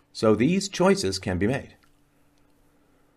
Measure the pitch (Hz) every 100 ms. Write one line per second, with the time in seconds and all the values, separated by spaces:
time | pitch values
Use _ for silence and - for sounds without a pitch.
0 | _ - 110 104 131 190 196 - 185 196
1 | 95 95 - 87 104 135 - _ _ _
2 | _ _ _ _ _ _ _ _ _ _
3 | _